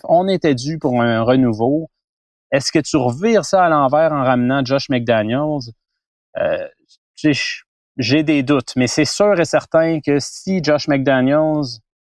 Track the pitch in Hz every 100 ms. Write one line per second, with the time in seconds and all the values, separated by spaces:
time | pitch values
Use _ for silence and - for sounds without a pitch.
0 | - 165 190 185 165 131 135 160 143 123
1 | 117 113 113 131 127 107 120 151 160 _
2 | _ _ _ _ _ 139 - 160 - 156
3 | 123 123 214 214 147 190 175 151 135 147
4 | 160 147 131 127 123 139 127 139 - 127
5 | 117 113 107 127 151 147 117 - _ _
6 | _ _ _ - - 82 - _ _ _
7 | _ - 151 143 - - - _ _ -
8 | 110 147 151 147 131 143 - 127 123 -
9 | 147 - 208 185 156 151 - 165 165 160
10 | 147 143 - - - 190 147 147 - 143
11 | 135 131 131 147 156 151 135 120 _ _
12 | _